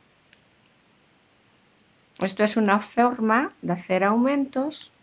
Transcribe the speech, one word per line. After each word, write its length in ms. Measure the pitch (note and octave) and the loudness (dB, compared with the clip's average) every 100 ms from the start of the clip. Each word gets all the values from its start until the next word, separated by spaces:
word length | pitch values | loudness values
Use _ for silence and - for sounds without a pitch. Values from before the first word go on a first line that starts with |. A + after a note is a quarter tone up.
| _ _ _ - _ _ _ _ _ _ _ _ _ _ _ _ _ _ _ _ _ - | _ _ _ -20 _ _ _ _ _ _ _ _ _ _ _ _ _ _ _ _ _ -6
Esto 240 | F#3+ F#3+ G#3+ | -6 0 0
es 100 | A3+ | 2
una 240 | G#3 G#3 | 2 2
forma 720 | - - A#3+ B3 A3 A3+ E4 - | 0 0 0 2 0 2 0 -6
de 120 | E3+ | -6
hacer 320 | F3 - F#3 G3 | -6 -2 0 2
aumentos 880 | A3+ B3+ C#4+ C4+ C4 C#4+ - - _ | 2 2 0 -2 -4 -4 -6 -12 _